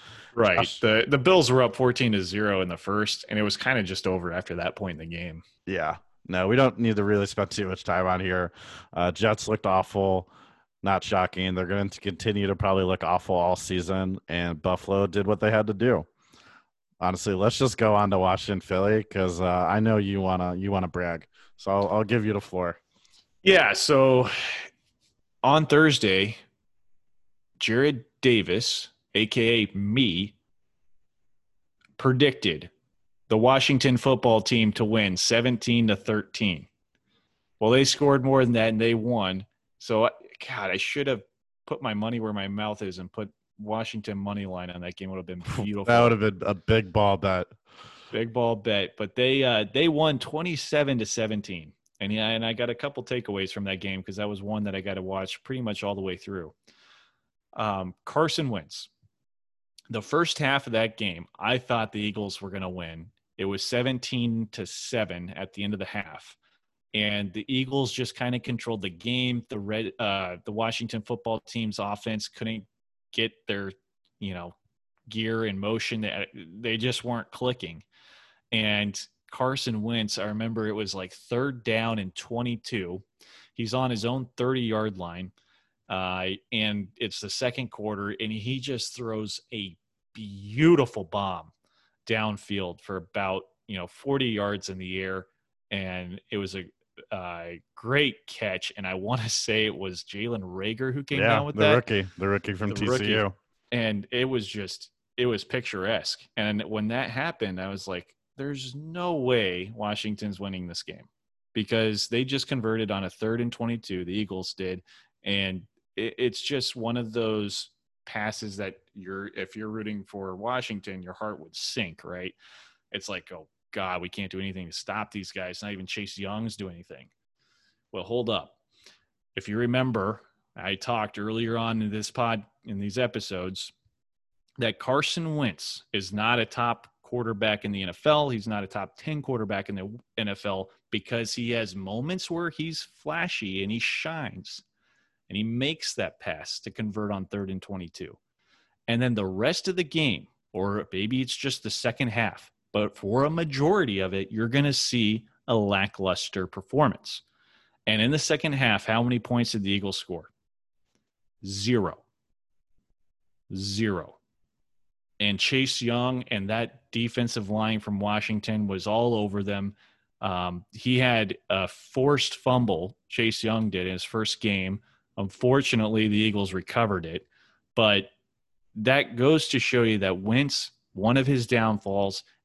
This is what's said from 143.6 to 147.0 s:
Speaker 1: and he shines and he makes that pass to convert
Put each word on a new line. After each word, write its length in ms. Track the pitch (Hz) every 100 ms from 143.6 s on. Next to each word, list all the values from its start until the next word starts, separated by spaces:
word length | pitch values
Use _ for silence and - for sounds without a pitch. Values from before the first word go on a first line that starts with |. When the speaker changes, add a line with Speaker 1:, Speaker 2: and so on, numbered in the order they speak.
Speaker 1:
and 80 | 98
he 80 | 113
shines 840 | - - 156 165 127 - - - - _ _ _ _ _ _
and 60 | 95
he 60 |
makes 520 | 110 120 139 160 -
that 260 | - 90 -
pass 380 | - 78 - -
to 100 | -
convert 420 | - 107 104